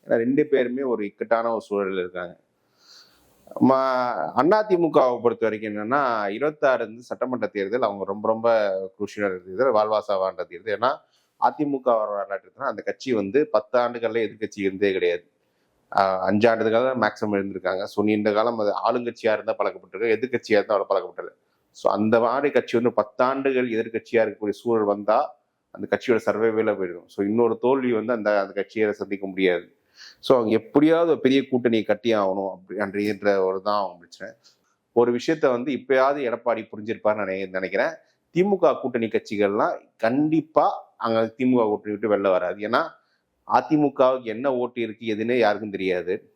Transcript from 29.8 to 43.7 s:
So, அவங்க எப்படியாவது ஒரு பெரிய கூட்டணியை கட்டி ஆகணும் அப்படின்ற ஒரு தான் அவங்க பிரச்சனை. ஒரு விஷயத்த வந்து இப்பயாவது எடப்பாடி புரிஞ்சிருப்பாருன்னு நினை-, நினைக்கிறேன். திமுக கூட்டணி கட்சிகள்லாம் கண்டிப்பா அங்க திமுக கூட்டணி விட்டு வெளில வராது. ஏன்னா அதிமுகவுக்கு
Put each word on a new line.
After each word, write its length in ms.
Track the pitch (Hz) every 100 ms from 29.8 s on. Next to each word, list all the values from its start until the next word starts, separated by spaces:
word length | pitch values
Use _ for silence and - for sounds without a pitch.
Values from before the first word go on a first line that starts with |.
| _ _ - _
So, 100 | -
அவங்க 200 | 131 110
எப்படியாவது 580 | 110 - 147 151 165 170
ஒரு 80 | 131
பெரிய 200 | 131 135
கூட்டணியை 420 | 131 127 123 113
கட்டி 280 | 101 104 120
ஆகணும் 380 | 107 98 95 95 92 92 95
அப்படின்ற 520 | 101 101 104 101 101 98
ஒரு 160 | 95 95
தான் 180 | 101 104
அவங்க 180 | 95 87
பிரச்சனை. 320 | 85 - 98 - _ _ _ _ _ -
ஒரு 140 | 120
விஷயத்த 340 | 120 - 156 147
வந்து 200 | 120 131
இப்பயாவது 480 | 123 - 135 131 147
எடப்பாடி 380 | 127 117 120 113
புரிஞ்சிருப்பாருன்னு 640 | 104 107 107 104 107 107 98
நினை-, 240 | 95 95
நினைக்கிறேன். 420 | 92 95 98 143 160 _ _ _ 165
திமுக 380 | 190 196 165 123
கூட்டணி 280 | 127 123 113
கட்சிகள்லாம் 680 | 110 - 104 101 104 156 156 _ _
கண்டிப்பா 680 | 113 131 156 156 - - 175 - - _
அங்க 220 | 113 113 113
திமுக 300 | - 127 127 110
கூட்டணி 280 | 104 104
விட்டு 180 | 104 110
வெளில 180 | 101 98
வராது. 300 | 92 90 98
ஏன்னா 200 | 104 123 160 - _ _ _ _ -
அதிமுகவுக்கு 800 | 120 127